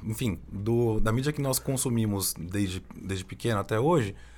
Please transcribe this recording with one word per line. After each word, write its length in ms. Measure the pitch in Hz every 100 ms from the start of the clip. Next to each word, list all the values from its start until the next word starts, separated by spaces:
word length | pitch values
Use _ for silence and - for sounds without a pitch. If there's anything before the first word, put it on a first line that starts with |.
enfim, 340 | 104 110 123 85 -
do, 480 | 98 107 117 117 107
da 100 | 107
mídia 220 | 117 143
que 80 | 147
nós 180 | 139 127
consumimos 760 | - 131 131 117 107 98 90 -
desde, 440 | 85 101 95 90 - -
desde 220 | 92 95
pequeno 360 | 92 98 117 104
até 200 | 98 110
hoje, 340 | 147 165 101 - -